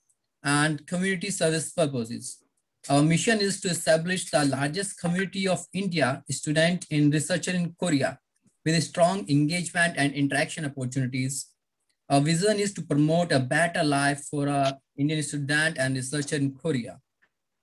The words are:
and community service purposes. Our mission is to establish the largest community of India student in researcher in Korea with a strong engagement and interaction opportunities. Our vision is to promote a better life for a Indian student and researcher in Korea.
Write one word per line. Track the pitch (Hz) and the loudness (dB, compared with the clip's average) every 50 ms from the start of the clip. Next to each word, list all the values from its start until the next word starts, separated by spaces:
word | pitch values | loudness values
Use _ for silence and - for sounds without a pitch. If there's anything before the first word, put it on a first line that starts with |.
| _ _ _ _ _ _ _ _ - | _ _ _ _ _ _ _ _ -2
and | 143 143 147 147 156 156 143 - | 0 2 2 2 2 0 -2 -6
community | - 180 175 185 190 196 175 190 202 | -6 -4 -2 -2 -2 -2 -2 -4 -6
service | 196 - 175 160 160 160 143 - - | -4 0 0 0 0 0 -4 -4 0
purposes. | - 165 143 139 123 113 113 120 113 117 - - - _ _ _ _ _ _ _ _ - - | 0 0 0 0 -4 -6 -6 -8 -10 -10 -12 -16 -16 _ _ _ _ _ _ _ _ -2 0
Our | 143 143 151 | 2 4 4
mission | 160 165 165 - 240 226 214 202 | 4 4 2 2 2 0 2 0
is | 196 185 - | -2 -2 -2
to | - 190 | -2 -4
establish | 165 - - 170 160 160 165 175 185 185 - - | -4 -2 2 2 2 2 2 0 -4 -4 -4 -2
the | - 156 147 | 0 2 2
largest | 139 135 135 139 143 151 190 196 - - - | 2 2 0 -2 -2 -2 -4 -6 -6 -8 -4
community | - 170 170 185 196 180 - 196 190 | -2 -2 0 0 -2 -4 -2 -2 0
of | 190 180 170 - - - | 0 0 -2 -4 -6 -6
India | 180 202 196 170 160 139 123 139 135 - - | -4 -4 -2 0 0 0 0 0 -4 -6 -8
student | 139 - - 156 151 156 160 170 185 170 - - | -8 -6 -4 -2 2 2 4 2 2 -2 -4 -2
in | 151 147 147 147 | 0 4 4 4
researcher | 143 156 143 - 185 170 - - | 4 2 0 0 -2 -2 -2 -2
in | 180 180 175 165 - _ | -2 -2 -2 -2 -4 _
Korea | 185 180 156 135 - - - - _ _ _ _ _ _ _ _ _ | -2 0 2 2 0 0 -4 -8 _ _ _ _ _ _ _ _ _
with | 156 160 | 0 2
a | 165 | 2
strong | - - - 180 170 175 190 196 - - | 0 0 2 2 4 4 4 0 -2 0
engagement | 143 147 147 147 175 175 170 170 - 175 170 170 - | 2 2 2 2 0 -2 -4 -4 0 0 0 0 2
and | 143 139 143 139 | 0 0 0 0
interaction | 147 143 139 139 139 160 160 - 170 160 | 0 0 0 2 0 -2 -2 -4 -6 -6
opportunities. | 143 135 - 131 123 127 139 131 123 127 131 131 131 135 - - - _ _ _ _ _ _ _ _ _ _ _ _ | -6 -6 -6 -6 -4 -2 -2 -2 -2 -2 -4 -4 -4 -4 -6 -10 -12 _ _ _ _ _ _ _ _ _ _ _ _
Our | 139 139 | 2 2
vision | 143 156 165 165 190 214 214 202 | 4 4 2 2 2 2 2 2
is | 208 202 - | 0 -4 -4
to | - 156 | -8 -4
promote | - 156 143 151 156 160 170 175 165 160 | -2 2 2 4 4 4 2 2 2 2
a | 135 | 0
better | 127 123 - 151 170 170 170 180 165 | 0 2 0 2 0 0 0 0 0
life | 147 143 139 143 143 147 143 - - | 0 2 2 2 0 0 -2 -6 -8
for | - 147 143 | -4 -4 -2
a | 143 143 139 139 135 135 - _ _ _ | 0 0 0 0 0 -2 -6 _ _ _
Indian | - 139 151 156 156 | -2 0 0 0 0
student | 147 - - 147 143 131 147 151 156 160 165 - | -2 -4 -4 -6 -4 -2 0 0 0 0 0 -2
and | 131 131 131 | -2 -2 -2
researcher | 131 123 127 151 147 143 143 160 | -4 -4 -4 -4 -4 -4 -2 -2
in | 147 139 139 135 | -2 -2 -2 -4
Korea. | - - 165 151 123 113 101 - - _ _ _ _ _ _ _ _ _ _ _ _ | -4 -4 -2 -2 -2 -4 -6 -12 -18 _ _ _ _ _ _ _ _ _ _ _ _